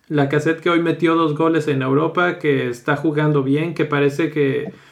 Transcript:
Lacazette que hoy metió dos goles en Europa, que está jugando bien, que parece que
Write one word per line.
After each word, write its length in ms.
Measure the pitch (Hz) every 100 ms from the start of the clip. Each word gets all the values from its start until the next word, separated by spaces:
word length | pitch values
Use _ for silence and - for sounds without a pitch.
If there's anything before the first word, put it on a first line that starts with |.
| -
Lacazette 520 | 151 139 147 156 160
que 100 | 180
hoy 120 | 170
metió 320 | 170 151 165 165
dos 200 | 160 147
goles 320 | 165 160 151
en 140 | 135
Europa, 560 | 131 135 156 170 175 175
que 320 | 151 135 127
está 260 | 120 - 147
jugando 460 | 160 147 151 143
bien, 320 | 135 147 170
que 120 | 160 151
parece 440 | 143 143 143 160
que 420 | 147 139 127 - - -